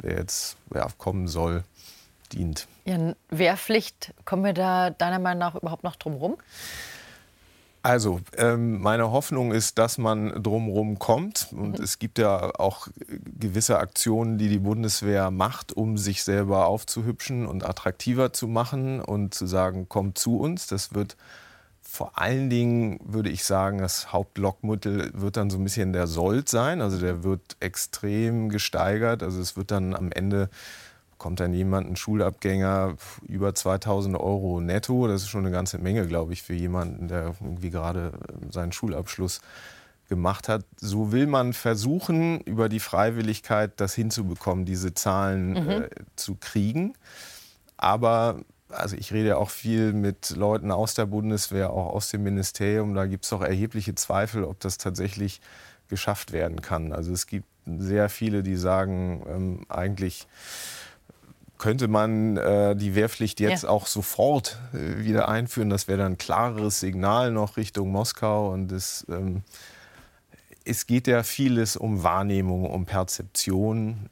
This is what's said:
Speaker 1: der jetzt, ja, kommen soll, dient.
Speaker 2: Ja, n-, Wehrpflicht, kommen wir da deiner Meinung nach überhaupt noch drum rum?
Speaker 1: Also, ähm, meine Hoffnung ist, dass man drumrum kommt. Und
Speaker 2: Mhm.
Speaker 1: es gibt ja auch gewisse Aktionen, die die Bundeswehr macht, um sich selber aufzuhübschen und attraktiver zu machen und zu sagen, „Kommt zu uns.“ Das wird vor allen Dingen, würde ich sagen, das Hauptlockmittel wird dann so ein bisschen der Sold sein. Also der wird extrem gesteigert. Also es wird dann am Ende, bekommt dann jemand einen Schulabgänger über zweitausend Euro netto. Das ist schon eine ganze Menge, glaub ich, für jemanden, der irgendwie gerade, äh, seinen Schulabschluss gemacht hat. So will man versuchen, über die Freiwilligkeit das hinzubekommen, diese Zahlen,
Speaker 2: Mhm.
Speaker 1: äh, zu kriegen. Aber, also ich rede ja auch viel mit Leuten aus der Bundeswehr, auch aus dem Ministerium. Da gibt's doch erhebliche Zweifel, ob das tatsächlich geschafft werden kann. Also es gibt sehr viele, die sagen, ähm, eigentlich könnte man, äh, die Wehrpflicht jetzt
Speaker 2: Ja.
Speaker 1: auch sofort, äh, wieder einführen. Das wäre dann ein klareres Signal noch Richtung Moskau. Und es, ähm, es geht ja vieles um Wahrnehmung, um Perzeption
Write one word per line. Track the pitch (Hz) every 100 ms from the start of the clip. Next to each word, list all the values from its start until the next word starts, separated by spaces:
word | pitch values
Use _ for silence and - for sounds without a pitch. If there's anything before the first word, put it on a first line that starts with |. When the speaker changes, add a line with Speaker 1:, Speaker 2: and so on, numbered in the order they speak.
Speaker 1:
der | - 87
jetzt, | 90 - - - - -
ja, | - -
kommen | - 95 90
soll, | 82 85 85 87 _ - - - _ -
dient. | - 85 78 - -
Speaker 2:
Ja, | - 180
n-, | 160 - _
Wehrpflicht, | 156 175 185 - 220 - - - - -
kommen | 185
wir | 196
da | 180 185 185 180
deiner | 156 175 185
Meinung | 185 180
nach | 175 165
überhaupt | 170 165 180
noch | -
drum | - 139
rum? | 170 302 - - - - - - - - - _ _ _ _ _
Speaker 1:
Also, | 127 123 107 90 90 -
ähm, | 117 117 117 107
meine | 98 113 113
Hoffnung | 127 - 135 123
ist, | 110 107 -
dass | 113 -
man | 113 107 107 -
drumrum | 107 110 110 101 107 101
kommt. | - 117 190 - -
Und | - 104 -
Speaker 2:
Mhm. | -
Speaker 1:
es | -
gibt | 123 -
ja | 107 98 92 -
auch | 98 - - - - - - -
gewisse | 110 92 - 98
Aktionen, | 95 - 120 110 117 110
die | 107
die | 101
Bundeswehr | 98 110 110 - 104 101 95
macht, | 92 101 123 -
um | - 110 107
sich | 101 98 -
selber | 101 98 98 87
aufzuhübschen | 110 - - 113 113 - 127 117
und | 92
attraktiver | - 95 - 95 - 127 131
zu | - 113
machen | 113 120 139 131 131
und | - 104 101
zu | - 92
sagen, | 92 92 92 90
„Kommt | 104 98 -
zu | - 117
uns.“ | 147 175 -
Das | 98 -
wird | 104 104 - - - - - _ _
vor | - - - -
allen | 92 131 135
Dingen, | 120 120 120 113 -
würde | - 110 101
ich | 87
sagen, | - 95 98 101
das | 92 - -
Hauptlockmittel | 92 98 - 98 - 107 107 104 101 -
wird | - 98 107
dann | 101
so | 95
ein |
bisschen | 95 104 92
der | 90 87
Sold | 82 90 120 143
sein. | 117 127 175
Also | 107 92
der | 90 87
wird | 92 95 - -
extrem | 92 - - - 104 104 113 117 110
gesteigert. | 104 - 82 92 104 117 117
Also | 90 92
es | 90 -
wird | 95
dann | 101 92
am | 92 92
Ende, | - 98 98 98 - - - - - _
bekommt | - 82 90
dann | 90
jemand | 90 95 95 -
einen | 90
Schulabgänger | - 107 92 92 98 95 95 95 95 76 - - -
über | 98 98 98
zweitausend | 92 95 107 98 98 92
Euro | 92 101 95 87
netto. | 85 95 - 127 120
Das | 98
ist | 98
schon | 104 95
eine |
ganze | 90 90 87
Menge, | 92 110 90
glaub | 85 82
ich, | 87
für | -
jemanden, | 87 87 90 85 - 85
der | 87 82 87
irgendwie | - 87 90
gerade, | 85 82 90 85 - -
äh, | - -
seinen | 87 87
Schulabschluss | - 113 78 - - 92 - - - - - - _ -
gemacht | 90 87 101 -
hat. | 110 95 -
So | 104 101 107
will | 117 143
man | 139 123
versuchen, | 117 120 110 117 170 - 165 165 170
über | - 110 110
die | 107
Freiwilligkeit | - 90 107 117 110 107 - 107 107 -
das | 98 -
hinzubekommen, | 113 117 95 85 - 92
diese | 92 92 92
Zahlen, | 80 107 95 98 95 92
Speaker 2:
Mhm. | 95 156
Speaker 1:
äh, | 202 - - - -
zu | - 98
kriegen. | - 110 101 131 196 269 - - - - - _ _ -
Aber, | - 107 117 113 117 82 - _ -
also | - 87 95
ich | -
rede | 107 107
ja | 98
auch | 101
viel | - 113 113 110
mit | 104 101 92 -
Leuten | - 104 107 101
aus | 92 110
der | - 104
Bundeswehr, | 104 107 107 - 95 95
auch | 95 87
aus | 104 -
dem | 104
Ministerium. | 101 98 95 - 101 107 104
Da | 98 95
gibt's | 95 -
doch | 101
erhebliche | 90 95 110 110 101 92
Zweifel, | - 98 104 110 85
ob | 98
das | 98 -
tatsächlich | - 92 95 98 101 - - - - - _
geschafft | 98 - 104 -
werden | 82 82 80
kann. | 78 85 80
Also | 80 85
es | 90 -
gibt | 101 - _ -
sehr | 82 95 104 104
viele, | - 110 101
die | 95 92
sagen, | 92 95 98 92 90 87 -
ähm, | 90 92 92 -
eigentlich | - 92 95 95 - - - - - - - - - - - - - - -
könnte | 107 127 120
man, | 107 110 110 110 101
äh, | 60 101 101 104
die | 101 95
Wehrpflicht | 113 - 110 -
jetzt | 104 -
Speaker 2:
Ja. | -
Speaker 1:
auch | 104 -
sofort, | 104 98 - 127 143 - - -
äh, | - 76 104
wieder | 107 107 107
einführen. | 110 120 - 107
Das | 98 -
wäre | 98
dann | 98
ein | 90
klareres | - 82 120 110 107 104
Signal | 92 92 98 113 123
noch | 110 104 -
Richtung | 104 104 95
Moskau. | 98 117 - 110 107 104
Und | 92 95
es, | 92 - - -
ähm, | 87 95 92 95 - - - - - - _ _ - _ -
es | - 117 -
geht | 120 127
ja | 120
vieles | 113 - 135 120 110 -
um | 110 101
Wahrnehmung, | 82 90 101 98 92 90 90
um | 90 87
Perzeption | 98 95 - 95 - - 95 107 110 107 113 101